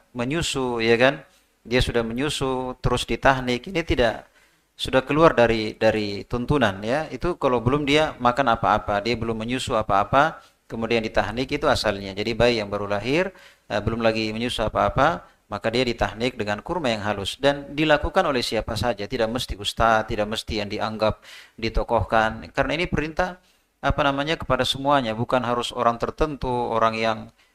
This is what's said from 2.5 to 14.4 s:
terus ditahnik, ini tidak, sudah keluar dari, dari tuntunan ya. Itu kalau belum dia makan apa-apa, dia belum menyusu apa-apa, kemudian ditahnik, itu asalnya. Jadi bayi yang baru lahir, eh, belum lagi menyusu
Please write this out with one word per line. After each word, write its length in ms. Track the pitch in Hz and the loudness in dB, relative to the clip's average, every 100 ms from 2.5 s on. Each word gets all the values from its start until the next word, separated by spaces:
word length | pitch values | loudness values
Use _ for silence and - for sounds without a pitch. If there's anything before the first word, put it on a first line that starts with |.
| 127 127 127 | -2 -6 -4
terus 240 | 127 123 | 0 0
ditahnik, 640 | - 117 135 131 127 123 185 | -2 0 2 2 0 -4 -4
ini 160 | 185 | -4
tidak, 460 | 165 151 120 73 - _ _ _ _ - | -2 2 2 0 -10 _ _ _ _ -12
sudah 260 | - 131 | -2 0
keluar 320 | 127 143 160 123 | 2 6 6 6
dari, 400 | 117 113 107 - | 4 4 -2 0
dari 480 | 110 107 104 101 | 2 2 0 -6
tuntunan 560 | 98 120 120 147 113 95 | -6 -6 0 2 2 0
ya. 320 | 107 139 156 | -2 -4 -4
Itu 240 | 131 175 175 | -6 -6 -2
kalau 240 | 139 123 | 0 0
belum 240 | 113 143 | 2 0
dia 320 | 143 147 156 - | 2 2 2 0
makan 400 | 123 123 127 113 | 0 2 2 2
apa-apa, 480 | 95 107 - 101 | 2 2 0 -2
dia 160 | 104 120 | -2 -4
belum 240 | 113 113 | -4 -6
menyusu 320 | 113 127 - 117 | -6 -6 -2 -2
apa-apa, 640 | 110 98 104 135 156 156 - _ - | 0 0 2 2 2 -2 -16 _ -14
kemudian 320 | 113 113 117 | -6 0 0
ditahnik, 480 | 110 - 101 110 131 | 0 -2 -2 -4 -4
itu 160 | 143 156 | -2 0
asalnya. 480 | 117 110 98 98 95 | 2 0 -2 -4 -6
Jadi 160 | 107 117 | -4 2
bayi 280 | 120 120 | 2 2
yang 80 | 101 | -2
baru 160 | 101 101 | -4 -4
lahir, 480 | 104 110 147 190 - - _ - | -4 -2 -2 -2 -8 -20 _ -8
eh, 100 | 113 | -4
belum 200 | 107 113 | -2 0
lagi 280 | 113 110 110 | 2 2 0
menyusu 320 | 110 | -4